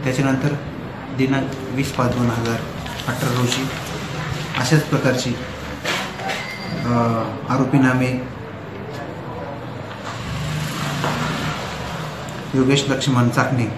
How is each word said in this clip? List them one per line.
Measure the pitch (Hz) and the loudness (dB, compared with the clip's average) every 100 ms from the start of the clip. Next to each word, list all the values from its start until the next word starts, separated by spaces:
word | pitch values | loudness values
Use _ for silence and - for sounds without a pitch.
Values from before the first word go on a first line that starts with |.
त्याच्यानंतर | 135 127 135 127 143 - - - - - - 123 | 0 2 4 4 2 0 -6 -8 -10 -10 -8 0
दिनांक | 131 135 131 - - | 2 4 0 -4 -4
वीस | 127 143 | -2 -2
पाच | - 120 123 | 2 2 4
दोन | 117 | 2
हजार | 113 113 113 - - - - - | 2 0 0 -2 -6 -8 -6 -4
अठरा | 123 143 123 | -2 0 2
रोजी | 123 127 - - - - - - - - - - | 2 2 -2 -4 -6 -6 -4 -4 -4 -4 -4 -2
अशाच | 123 156 | 6 4
प्रकारची, | - 131 131 123 123 117 - - - - - - - - - - - - - - | 6 4 4 2 0 -2 -4 -8 -8 -6 -4 -2 -4 -6 -4 -4 -6 -8 -6 -2
अ, | 120 120 117 113 107 - - | 2 4 4 2 -2 -4 0
आरोपी | 131 127 - | 2 4 6
नामे | 131 127 127 123 - - - - - - - - - - - - - - - - - - - - - - - - - - - - - - - - - - - - - - - - - - - | 4 4 2 0 -4 -8 -10 -10 -10 -10 -10 -8 -8 -10 -8 -8 -8 -8 -10 -10 -10 -10 -8 -8 -6 -4 -2 -2 -2 -2 -2 0 0 0 0 0 -2 -2 -6 -6 -6 -6 -6 -6 -8 -8 0
योगेश | 131 131 139 - | 4 6 6 4
लक्ष्मण | 131 - 123 120 | 2 4 6 6
चाकणे | 135 120 123 104 | 4 4 2 0